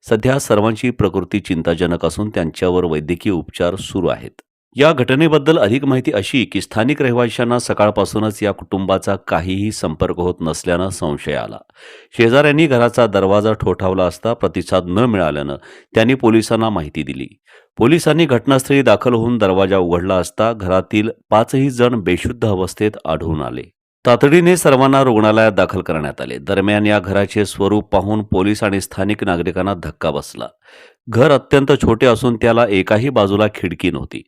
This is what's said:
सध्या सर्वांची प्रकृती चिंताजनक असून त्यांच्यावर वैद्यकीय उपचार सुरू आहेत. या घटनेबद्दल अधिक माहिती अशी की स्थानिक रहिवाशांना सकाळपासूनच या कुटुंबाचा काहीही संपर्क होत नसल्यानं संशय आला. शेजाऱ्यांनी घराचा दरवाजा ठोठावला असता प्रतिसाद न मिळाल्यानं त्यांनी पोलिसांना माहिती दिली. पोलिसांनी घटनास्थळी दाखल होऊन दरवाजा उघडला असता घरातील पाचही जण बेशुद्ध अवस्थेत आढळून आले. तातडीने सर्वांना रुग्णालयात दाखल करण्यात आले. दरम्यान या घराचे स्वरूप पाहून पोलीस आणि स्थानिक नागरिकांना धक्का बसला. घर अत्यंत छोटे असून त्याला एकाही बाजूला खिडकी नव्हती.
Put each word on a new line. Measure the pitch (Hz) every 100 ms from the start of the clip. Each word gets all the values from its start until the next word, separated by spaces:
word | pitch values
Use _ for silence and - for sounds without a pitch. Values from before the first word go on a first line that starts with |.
| -
सध्या | 110 127 139
सर्वांची | - 104 107 110 123
प्रकृती | 120 101 92 87 104
चिंताजनक | - 82 82 82 85 85 85
असून | 87 107
त्यांच्यावर | 101 82 - 92 90
वैद्यकीय | 90 78 76 85 110
उपचार | 90 76 - 87 95
सुरू | - 101 85
आहेत. | 58 60 - _ _ _ 120
या | 147
घटनेबद्दल | 160 123 135 160 151 139 160
अधिक | 104 131 135
माहिती | 131 123
अशी | 104 98 135 104
की | 98
स्थानिक | - 110 117 147
रहिवाशांना | 135 120 120 110 120 120
सकाळपासूनच | - 107 107 104 95 110 107 104
या | 104
कुटुंबाचा | 98 - 98 95 95 - 98
काहीही | - 90 87 95 104
संपर्क | 104 90 78 92 87
होत | 87 85
नसल्यानं | 82 78 87 87 95
संशय | 92 85 71 -
आला. | 69 55 53 _ _ - - _ -
शेजाऱ्यांनी | 113 131 147 143 160
घराचा | 123 120 123 113
दरवाजा | 98 95 104 107
ठोठावला | 107 - 90 95 95
असता | 90 - 110
प्रतिसाद | 117 92 92 85 95 87
न | 90
मिळाल्यानं | 123 104 80 73 71 69 - - _ -
त्यांनी | 113
पोलिसांना | 131 117 110 107 113 113
माहिती | 101 73 80
दिली. | 73 67 67 _ _ - _ -
पोलिसांनी | 113 165 156 151 160
घटनास्थळी | 120 - 135 - 139
दाखल | 123 104 127
होऊन | 117 117 120
दरवाजा | 101 92 95 98
उघडला | 87 87 92 92
असता | 87 - 110
घरातील | 113 92 92 - 107 107 - _
पाचही | 107 117 135 139
जण | 123 123 123
बेशुद्ध | 90 90 - 120 117
अवस्थेत | 95 90 - 107 107 -
आढळून | 80 80 80
आले. | 65 62 - _ _ _ -
तातडीने | 120 143 165 170 180
सर्वांना | 165 131 135 135
रुग्णालयात | 131 107 107 107 110
दाखल | 95 90 95
करण्यात | 82 80 73 -
आले. | 64 62
दरम्यान | 71 98 98 104 104
या | 104
घराचे | 90 98 101 - 101
स्वरूप | - 98 104 -
पाहून | 98 98 107
पोलीस | 104 98 95 107
आणि | 107 98
स्थानिक | - - 98 110
नागरिकांना | 98 87 85 90 92
धक्का | 95 78 - 82
बसला. | 71 - - 57 _ _ - - _ -
घर | 113 151
अत्यंत | 135 - 143 135 139
छोटे | - 113 131
असून | 110 127 117
त्याला | 117 113 117
एकाही | 98 92 107 131
बाजूला | 123 101 101 107
खिडकी | - 92 80 92
नव्हती. | 71 - -